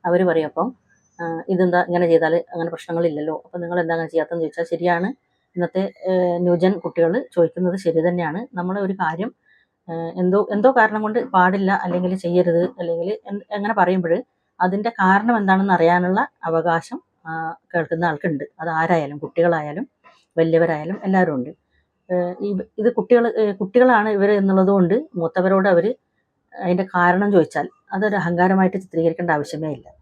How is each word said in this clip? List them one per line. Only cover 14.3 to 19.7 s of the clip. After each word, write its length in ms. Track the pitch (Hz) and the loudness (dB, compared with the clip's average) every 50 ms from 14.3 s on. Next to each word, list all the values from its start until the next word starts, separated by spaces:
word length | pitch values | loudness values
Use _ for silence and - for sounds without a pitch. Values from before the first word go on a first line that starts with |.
| _ _ _ _ _ - | _ _ _ _ _ -2
അതിൻ്റെ 320 | 180 185 185 202 208 233 | -2 -2 -2 -2 -4 -6
കാരണം 440 | 233 - 190 185 190 202 214 240 240 | -2 2 4 4 4 4 4 2 0
എന്താണെന്ന് 360 | 220 202 190 190 190 196 196 185 | 2 2 2 2 2 4 2 2
അറിയാനുള്ള 460 | 170 165 165 175 180 180 180 185 214 269 - _ _ - | 4 4 4 4 4 2 2 0 0 -2 -4 _ _ -6
അവകാശം, 540 | 165 165 165 160 175 165 165 - - 240 349 _ _ _ _ _ | -2 -2 0 0 0 -2 -2 -4 -8 -14 -16 _ _ _ _ _
ആ, 60 | 160 165 160 160 160 165 _ _ | -10 -10 -8 -8 -8 -10 _ _
കേൾക്കുന്ന 360 | _ - 175 156 147 170 165 175 | _ -4 -4 -2 -2 -4 -2 -2
ആൾക്കുണ്ട്. 380 | 170 156 147 - 175 151 135 - - _ | -2 -2 -2 -4 -4 -4 -4 -8 -12 _
അത് 120 | _ 160 170 | _ -8 -6
ആരായാലും, 480 | 160 160 165 170 175 165 147 139 147 | -2 -2 0 2 2 0 0 -4 -8
കുട്ടികളായാലും 680 | 147 151 135 _ 170 165 175 170 160 151 147 | -12 -12 -6 _ 0 2 2 2 0 -4 -6